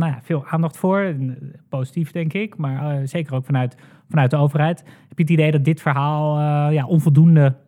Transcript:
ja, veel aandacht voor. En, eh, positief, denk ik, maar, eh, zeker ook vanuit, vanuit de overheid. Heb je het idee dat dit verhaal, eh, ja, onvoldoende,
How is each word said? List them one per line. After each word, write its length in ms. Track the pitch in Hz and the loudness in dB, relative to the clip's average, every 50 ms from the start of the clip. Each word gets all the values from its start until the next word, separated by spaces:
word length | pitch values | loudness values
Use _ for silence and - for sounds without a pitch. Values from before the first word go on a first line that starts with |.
| 165 | 0
ja, 140 | 160 139 117 - | -2 -4 -6 -6
veel 240 | - 165 147 139 | -6 -6 -6 -6
aandacht 300 | - - 165 165 160 - | -4 -4 -2 -2 -4 -4
voor. 240 | - - 185 190 196 | -4 -2 0 0 0
En, 300 | 202 190 165 139 135 127 123 123 | -2 -4 -4 -6 -6 -6 -8 -10
eh, 180 | - 135 - - _ _ | -14 -16 -18 -20 _ _
positief, 420 | - 135 131 131 - 170 165 143 | -8 -8 -8 -6 -6 -6 -6 -6
denk 220 | - 175 165 160 - | -6 -6 -6 -4 -4
ik, 240 | 196 214 214 - | -6 -6 -8 -8
maar, 400 | - 156 135 135 135 143 151 147 139 | -8 -6 -6 -6 -6 -6 -6 -4 -4
eh, 60 | 135 | -6
zeker 280 | 131 - 170 160 143 139 | -6 -6 -6 -6 -6 -6
ook 100 | 131 127 | -6 -4
vanuit, 320 | - 143 127 127 123 - _ - - - _ _ - | -2 -2 -2 -2 -4 -6 _ -20 -20 -20 _ _ -2
vanuit 220 | - 156 135 127 | 0 2 2 2
de 60 | 156 | 2
overheid. 420 | 147 143 147 - 151 147 160 175 - | 2 2 2 2 0 0 0 -2 -4
Heb 380 | - - - - _ _ - - | -8 -16 -20 -20 _ _ -4 -2
je 40 | 170 | 0
het 80 | 151 170 | 2 2
idee 180 | 156 156 156 | 2 2 2
dat 140 | 156 151 135 | 2 2 0
dit 160 | 156 160 156 | 0 0 0
verhaal, 580 | - 156 135 139 139 147 151 151 151 151 151 147 | -2 -2 -2 0 0 -2 -2 -2 -2 -2 -2 0
eh, 360 | 147 151 147 147 147 147 156 | 0 0 0 0 0 0 0
ja, 120 | 151 135 | 0 0
onvoldoende, 680 | - 175 160 147 165 143 143 160 170 165 156 143 135 131 - _ | 0 0 2 2 4 4 6 6 6 6 6 6 4 2 -2 _